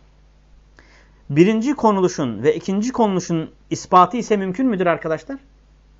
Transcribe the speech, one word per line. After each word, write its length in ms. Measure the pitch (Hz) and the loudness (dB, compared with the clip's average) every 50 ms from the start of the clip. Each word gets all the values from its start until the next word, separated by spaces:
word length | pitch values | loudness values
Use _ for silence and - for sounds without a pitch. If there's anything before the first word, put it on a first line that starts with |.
| _ _ _ _ _ _ _ _ _ _ - - _ _ _ - - _ - - _ _ _ _ _ - | _ _ _ _ _ _ _ _ _ _ -20 -20 _ _ _ -20 -20 _ -20 -20 _ _ _ _ _ 0
Birinci 440 | 139 147 175 208 220 220 220 285 277 | 2 4 4 4 4 2 0 -2 0
konuluşun 680 | - - 220 202 190 185 180 - - 147 120 110 98 | 2 2 2 2 2 0 0 0 -2 -4 -4 -4 -2
ve 120 | 117 151 151 | 0 0 0
ikinci 380 | - - - 190 208 214 254 | 0 -4 -4 -2 -2 -2 -2
konuluşun 580 | 247 - 226 202 190 180 180 - 170 160 156 - - _ _ _ | -2 0 0 0 0 -2 -2 -2 -4 -4 -4 -6 -12 _ _ _
ispatı 460 | 165 - - - - 185 180 175 - | -10 -10 -2 2 4 4 4 4 2
ise 200 | 240 190 - 220 | -4 -2 -2 -2
mümkün 300 | 196 190 190 185 262 262 | -2 -2 -2 -2 -2 -2
müdür 200 | 254 214 180 180 | 0 0 0 0
arkadaşlar? 520 | 170 160 151 - 160 160 - - - 277 269 - _ _ _ _ _ _ _ _ _ _ _ | 0 0 -2 -2 -6 -6 -6 -6 -10 -14 -14 -16 _ _ _ _ _ _ _ _ _ _ _